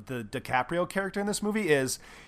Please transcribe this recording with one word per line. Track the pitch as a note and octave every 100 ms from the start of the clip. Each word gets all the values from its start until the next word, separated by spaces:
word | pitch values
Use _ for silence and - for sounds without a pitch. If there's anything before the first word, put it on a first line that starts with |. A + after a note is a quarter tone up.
the | G#2 B2
DiCaprio | G#2 B2+ - B2+ B2 E3+ F3+
character | G3 G3 G3+
in | G3+
this | F#3+
movie | G#3 G#3+ F3
is | C#3+ C3 - - -